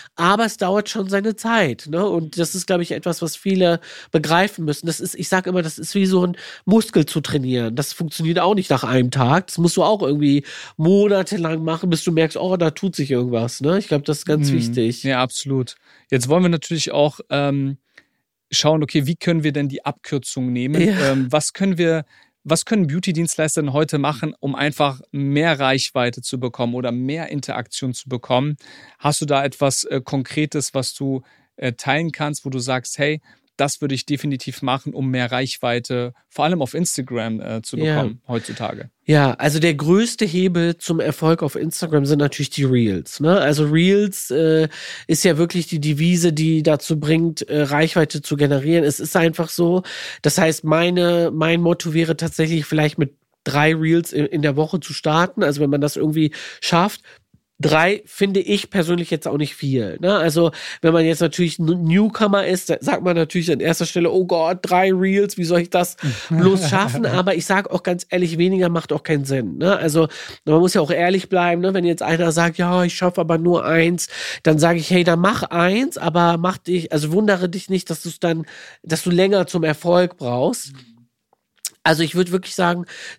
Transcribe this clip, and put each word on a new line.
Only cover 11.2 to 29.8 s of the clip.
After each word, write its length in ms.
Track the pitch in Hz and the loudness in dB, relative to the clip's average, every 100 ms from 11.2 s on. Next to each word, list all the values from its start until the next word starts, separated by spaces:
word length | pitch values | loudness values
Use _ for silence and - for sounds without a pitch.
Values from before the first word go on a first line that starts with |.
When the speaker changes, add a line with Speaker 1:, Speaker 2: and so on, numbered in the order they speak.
| 190 202 165 160 | 0 -2 -2 -2
Speaker 1:
machen, 260 | 160 160 185 | -2 -2 0
bis 140 | 165 | 0
du 80 | - | 0
merkst, 260 | 160 160 - | 2 2 0
„Oh, 180 | 185 185 | -2 0
da 140 | 165 | 0
tut 240 | 151 196 - | 0 -4 -4
sich 160 | 139 | -2
irgendwas“, 500 | 127 123 117 117 - | 0 0 0 -2 -2
ne? 180 | 139 190 | -2 0
Ich 80 | 202 | 0
glaub, 180 | 147 143 | -2 -2
das 140 | 147 | -4
ist 60 | - | 0
ganz 240 | 151 143 | 0 2
Speaker 2:
Mhm. 40 | |
Speaker 1:
wichtig. 500 | 131 117 120 113 123 | 2 0 0 0 -2
Speaker 2:
Ja, 180 | 135 131 | -2 0
absolut. 540 | 127 - 139 135 123 - _ _ _ | -2 -4 -4 -4 -4 -8 _ _ _
Jetzt 200 | 135 123 | -2 2
wollen 140 | 165 | 4
wir 60 | 180 | 4
natürlich 420 | 165 - 165 - | 2 -2 -4 -2
auch, 280 | 147 147 - - | 0 0 0 -6
ähm, 480 | 139 143 139 135 139 _ _ _ _ _ _ _ | -2 0 0 -2 -6 _ _ _ _ _ _ _
schauen, 320 | - 151 160 | 0 2 2
okay, 240 | 147 156 139 | 2 0 0
wie 80 | 165 | -2
können 280 | - 165 | 0 0
wir 80 | 151 | 0
denn 180 | 143 143 | 0 -2
die 160 | 135 - | -4 -8
Abkürzung 640 | - - 143 - - 127 | -8 -6 -6 -6 -6 -4
nehmen? 340 | 123 127 156 180 | -2 0 2 2
Speaker 1:
Ja. 100 | 190 | 2
Speaker 2:
Ähm, 340 | 139 135 131 | 2 0 0
was 220 | 151 - | 0 -2
können 240 | - 196 175 | -2 -2 0
wir, 280 | 170 160 147 _ _ _ | 2 0 -4 _ _ _
was 220 | - 165 - | -2 -2 0
können 220 | 220 165 | 0 0
Beauty-Dienstleister 720 | 160 185 160 165 - 156 165 | 0 -2 -2 -2 -2 -2 0
denn 120 | 147 | -2
heute 240 | 135 156 151 | 0 0 0
machen, 380 | 139 135 151 - | -2 -2 -6 -6
um 160 | 139 131 | -6 -4
einfach 460 | 143 - 143 131 - | -2 0 -2 -2 -8
mehr 480 | 139 139 143 165 143 | -4 -2 2 2 2
Reichweite 600 | 139 135 - 135 120 120 | 0 0 -2 -2 -2 -2
zu 180 | - 131 | -8 -6
bekommen 360 | 123 - 120 120 | -6 -4 -4 -2
oder 160 | 123 | -4
mehr 380 | 120 131 156 165 | -4 -4 -6 -6
Interaktion 640 | 147 127 117 117 - 131 | -8 -6 -8 -8 -8 -6
zu 160 | 120 - | -8 -8
bekommen? 480 | 127 - 127 143 147 - - - _ | -8 0 0 0 -4 -12 -20 -20 _
Hast 220 | 147 147 | -2 -2
du 40 | 147 | 0
da 180 | 139 | 0
etwas, 400 | 139 - 139 - | 0 0 -2 0